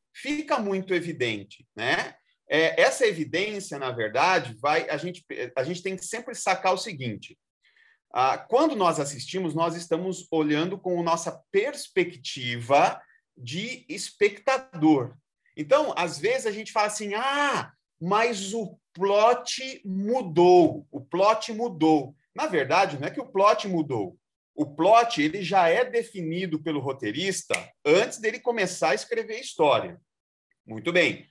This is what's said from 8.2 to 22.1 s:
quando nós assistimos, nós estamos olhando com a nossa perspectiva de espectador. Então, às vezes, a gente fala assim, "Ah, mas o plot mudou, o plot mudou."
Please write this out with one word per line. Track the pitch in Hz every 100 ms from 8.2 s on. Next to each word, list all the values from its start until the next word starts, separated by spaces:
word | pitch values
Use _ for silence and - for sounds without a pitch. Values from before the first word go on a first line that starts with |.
| 131 -
quando | - 233 311 233
nós | 175 156
assistimos, | 143 143 - 185 175
nós | 151 170 170
estamos | - 165 185 180 -
olhando | 160 151 151 180 196
com | 185 175
a |
nossa | 170 170 170 - _
perspectiva | 196 254 285 - 190 175 131 - 139 127 120 117 143 196 - - _ _ _
de | 120 165 226 254 -
espectador. | 190 - - 208 202 - 262 - 165 156 143 117 - _ _ _ -
Então, | 147 285 285 -
às | 170 143
vezes, | 196 254 226
a |
gente | 208 214
fala | 220 208
assim, | 208 208
"Ah, | 208 269 285 285 208 - _ _ _
mas | 170 208 240 202 196
o | 226 190 - _
plot | 170 196 208 220 247 - - 262 - 196
mudou, | 190 202 254 180 151 180 180 160 - -
o | 135
plot | - 175 202 220 -
mudou." | 220 240 165 160 156 131